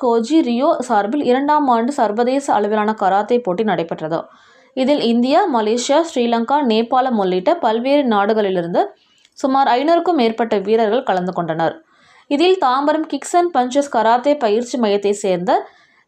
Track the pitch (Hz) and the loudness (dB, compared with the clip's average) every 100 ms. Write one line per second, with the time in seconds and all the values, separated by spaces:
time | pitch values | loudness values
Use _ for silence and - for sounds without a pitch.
0 | 254 233 226 320 254 233 294 320 247 214 | 0 0 2 0 2 0 0 0 0 0
1 | 202 294 247 254 285 302 277 233 240 285 | 0 -2 0 0 2 2 2 2 0 0
2 | 214 208 240 277 277 208 208 214 208 214 | 0 0 0 0 0 0 0 0 0 0
3 | 190 190 214 247 240 180 214 170 170 190 | 0 0 2 -2 0 -2 -2 -2 -4 -6
4 | 156 165 - - _ _ _ - 262 294 | -4 -6 -6 -18 _ _ _ -2 0 2
5 | 233 233 247 311 403 240 214 240 247 285 | 2 0 2 2 2 0 0 -2 0 0
6 | 339 262 233 233 233 285 262 220 233 262 | 0 -2 0 -2 0 0 2 0 2 0
7 | 254 220 190 185 185 339 247 226 254 294 | 0 0 0 0 0 0 0 -2 0 2
8 | 262 208 202 220 202 185 170 220 403 - | 2 2 2 0 0 -2 -2 -2 -2 -8
9 | _ _ _ - 269 269 269 240 294 339 | _ _ _ -6 -2 0 2 2 2 2
10 | 349 330 226 226 233 208 190 226 220 185 | 2 0 0 0 -2 -2 0 0 2 0
11 | 175 185 180 175 165 160 160 - _ _ | 0 -2 -2 -4 -4 -2 -2 -4 _ _
12 | _ _ - 285 359 370 277 254 285 302 | _ _ -4 0 2 2 0 0 0 -2
13 | 311 285 - 349 349 262 247 269 285 247 | -4 -8 -2 0 0 0 0 -2 0 0
14 | 220 240 285 294 220 214 240 269 214 202 | 2 2 2 0 0 0 -2 -2 0 0
15 | 202 202 196 180 185 359 - _ _ _ | 0 -2 -2 -2 0 0 -2 _ _ _